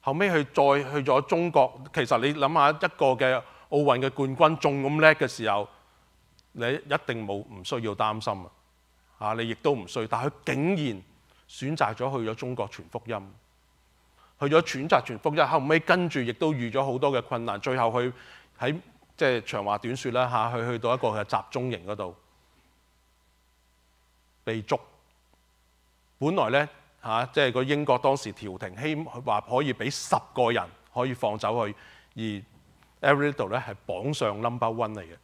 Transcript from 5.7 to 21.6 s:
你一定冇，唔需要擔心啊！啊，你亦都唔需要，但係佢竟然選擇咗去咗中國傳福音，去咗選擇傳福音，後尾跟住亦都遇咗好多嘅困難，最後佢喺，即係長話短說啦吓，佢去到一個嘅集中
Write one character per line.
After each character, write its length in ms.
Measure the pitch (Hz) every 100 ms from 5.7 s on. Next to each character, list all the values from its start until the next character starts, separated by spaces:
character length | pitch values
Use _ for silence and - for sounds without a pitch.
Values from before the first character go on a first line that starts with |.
| - _ _ _ _ _ _ _
你 100 | - 117
一 300 | 139 147 143 -
定 220 | 117 104
冇， 60 | 101
唔 280 | - 98
需 120 | 92 131 113
要 80 |
擔 300 | 101 107 110
心 100 | 110
啊！ 160 | 98 87 _ _ _ _ _ _ _
啊， 140 | 107
你 140 | 113 117
亦 60 | 110
都 180 | 156
唔 140 | 139 90
需 120 | 123
要， 80 | 110
但 160 | 113
係 60 | 139
佢 40 | - -
竟 220 | 131 156 196 143
然 160 | 98 92 _ _ _ _
選 260 | - 131 156
擇 180 | 113
咗 160 | 110 127 135
去 120 | 110
咗 60 | 113
中 200 | 127 120
國 140 | 101
傳 120 | - 80
福 120 | 117 113
音， 280 | 107 98 98 _ _ _ _ _ _ _ _ _ _
去 60 | 139
咗 160 | 156
選 260 | 165 131 151
擇 160 | 156
傳 160 | - 113
福 160 | 156 151
音， 100 | 139
後 120 | 156
尾 200 | 135 160
跟 260 | 160 180 175
住 100 | 143
亦 100 | 120
都 220 | 117 160
遇 160 | 147 117
咗 120 | 120 135
好 120 | 127
多 140 | 143
嘅 100 | 131
困 220 | - 120
難， 160 | 117 101
最 160 | 135 127
後 120 | 117
佢 220 | 123 123 123 - - _ _
喺， 200 | 123 160 - _ _ -
即 80 | 139
係 160 | 120
長 240 | 104 110 101
話 120 | 104
短 160 | 113 131
說 140 | 127
啦 160 | 120 127
吓， 260 | 120 117 120
佢 140 | 117
去 80 | 120
到 140 | 117
一 40 | 123
個 100 | 117
嘅 140 | 107 101
集 120 | 98 -
中 180 | 135